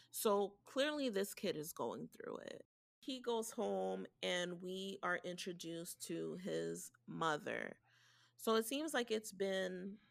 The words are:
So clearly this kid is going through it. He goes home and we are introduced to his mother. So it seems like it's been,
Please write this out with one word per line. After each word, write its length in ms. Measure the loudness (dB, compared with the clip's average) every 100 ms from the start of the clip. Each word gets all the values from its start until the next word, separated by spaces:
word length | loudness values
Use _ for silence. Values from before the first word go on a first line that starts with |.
| -10
So 440 | 2 4 6 4 -2 -4
clearly 420 | 2 2 4 2
this 260 | 2 0
kid 220 | 0 -2 0
is 160 | -4
going 360 | -2 -2 -2 -8
through 300 | -8 -8 -6
it. 260 | -8 -10 -14 _ _ _
He 220 | -8 -4
goes 320 | 0 0 -2
home 540 | 0 0 2 0 0 -4 _
and 380 | 0 2 0 -2
we 360 | -4 -4 -4 -2
are 180 | 0 0
introduced 800 | -2 -4 -6 -6 -6 -6 -6 -8 -4
to 280 | -2 -2 -4
his 480 | -2 0 0 -4 -8 -14 -10
mother. 680 | 0 2 2 0 -2 -2 -8 _ _ -20 -20 _ -2
So 200 | 4 4
it 100 | 4
seems 280 | 0 2
like 160 | 0 2
it's 220 | 0 -2
been, 640 | -2 2 2 0 -2 -6 -10 -16